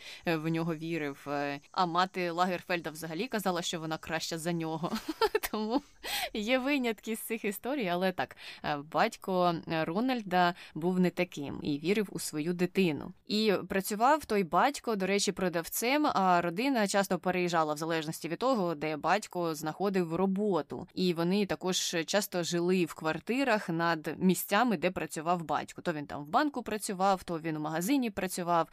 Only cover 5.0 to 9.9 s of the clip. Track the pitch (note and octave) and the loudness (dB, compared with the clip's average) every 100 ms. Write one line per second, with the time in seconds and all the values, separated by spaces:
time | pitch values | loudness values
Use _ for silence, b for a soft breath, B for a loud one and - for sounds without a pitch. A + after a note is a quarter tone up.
5 | - - G#4+ - - G#3+ G#3+ C4 - - | -6 -2 0 0 -4 -4 -2 -2 -4 -12
6 | B G5+ E5+ A3+ G#3 C4 C4 D4 A#3+ A3 | B -4 -4 -4 0 0 2 0 0 -2
7 | - A3 - A3 G#3+ G3+ A#3 D4 F#3 F3 | -6 -6 -4 -4 -4 -4 -4 -2 0 0
8 | F#3 F3+ B2+ - B B - D3 D3+ D3+ | 0 0 -4 -8 B B -4 -4 -2 2
9 | G3+ - - F#3 F3+ E3 - E3 D#3+ | 2 0 -2 2 4 2 -2 -2 0